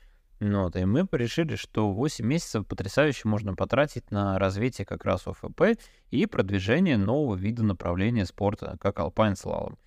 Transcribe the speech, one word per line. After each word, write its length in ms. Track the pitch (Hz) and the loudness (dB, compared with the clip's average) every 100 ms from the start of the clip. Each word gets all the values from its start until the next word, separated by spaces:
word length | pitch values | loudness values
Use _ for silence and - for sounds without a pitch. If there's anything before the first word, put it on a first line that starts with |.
| - _ _ - | -20 _ _ -6
Ну 240 | 104 101 | -2 0
вот, 120 | 90 95 | 0 0
и 80 | 92 | 2
мы 200 | 123 190 | 2 2
решили, 440 | 143 120 - 165 101 | 0 0 0 -2 -4
что 360 | - - 107 | -6 0 0
восемь 340 | 95 147 - 110 | 0 -2 -2 0
месяцев 400 | 160 - 113 98 | 0 -2 -4 -4
потрясающе 600 | - - - 151 131 110 | -6 -4 2 2 2 0
можно 260 | 104 101 | -2 -2
потратить 560 | 92 98 127 147 120 - | -4 0 2 0 -2 -6
на 280 | 101 101 95 | -2 0 2
развитие 480 | 95 95 123 - 98 | 0 0 -2 -4 -8
как 180 | 90 | -6
раз 220 | - 92 - | -2 -2 -2
О 60 | |
Ф 100 | - - - | -10 -8 2
П 200 | 190 226 - _ _ | 2 2 -4 _ _
и 160 | 120 196 | -2 0
продвижение 680 | - 95 98 95 139 190 117 | 0 0 0 2 4 4 4
нового 400 | 98 139 147 95 | 2 2 0 -2
вида 260 | 101 117 | -2 0
направления 600 | 110 92 - 87 101 120 92 | 0 0 -2 0 2 0 -2
спорта, 500 | - 101 - - 90 | 0 -2 -2 -6 -4
как 200 | - - | -2 -2
алпайн-слалом. 800 | 76 - 110 95 - 80 - - | -2 2 2 0 -4 -6 -6 -10